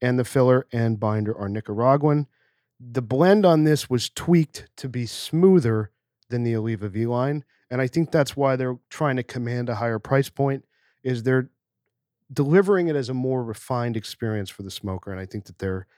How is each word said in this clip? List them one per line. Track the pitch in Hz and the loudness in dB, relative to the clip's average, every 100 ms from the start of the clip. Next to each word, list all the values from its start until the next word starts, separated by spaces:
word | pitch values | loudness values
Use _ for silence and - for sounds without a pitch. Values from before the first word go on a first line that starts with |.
and | 123 123 | -2 0
the | |
filler | 113 139 127 127 - | 0 2 4 4 2
and | 117 113 104 | -2 0 0
binder | 107 107 104 107 | -2 -2 -2 -4
are | 98 | -6
Nicaraguan. | 107 110 104 127 143 151 147 139 _ _ _ _ _ | -6 -6 0 4 4 4 2 -2 _ _ _ _ _
The | 123 127 | -8 -6
blend | 110 131 180 208 | -2 2 4 6
on | 180 160 | 6 6
this | 156 147 - | 4 2 0
was | 123 - | -4 -4
tweaked | - - 175 151 - - - | -4 2 4 2 -6 -20 -14
to | 131 | -10
be | 123 | -8
smoother | 117 - - 165 190 185 117 110 104 _ _ _ - | -8 -10 -4 4 6 6 4 0 -4 _ _ _ -8
than | 123 | -4
the | 117 | -2
Oliva | 113 113 104 104 | -2 -2 -4 -6
V | 107 | -4
line, | 117 120 139 147 - _ - | -2 0 -2 -4 -10 _ -8
and | 123 | -4
I | 131 | -2
think | 165 156 | -2 0
that's | 160 139 139 | 0 0 0
why | 135 | 0
they're | 127 127 123 _ | 0 -2 -6 _
trying | - 147 127 | -4 -2 -2
to | |
command | - 127 120 123 120 | -4 -6 -6 -4 -4
a | |
higher | 110 117 110 | -4 -4 -4
price | - 135 135 | 0 0 0
point, | - 139 135 - _ _ _ | -2 -2 -2 -10 _ _ _
is | 127 120 | -6 -2
they're | 123 131 127 _ _ _ _ _ _ _ - | 0 0 0 _ _ _ _ _ _ _ -8
delivering | 139 143 185 196 190 170 | -4 2 4 4 2 2
it | |
as | 143 123 | -2 -2
a | |
more | 127 131 131 | -4 -2 -2
refined | 113 107 - 123 120 113 | -4 -8 -6 -4 -2 -4
experience | - - 113 107 95 | -8 -8 -4 -4 -6
for | - | -12
the | 98 | -14
smoker, | - 98 92 98 | -10 -8 -8 -8
and | 95 | -12
I | |
think | 92 104 | -10 -12
that | - - | -14 -8
they're | 95 95 - | -6 -6 -10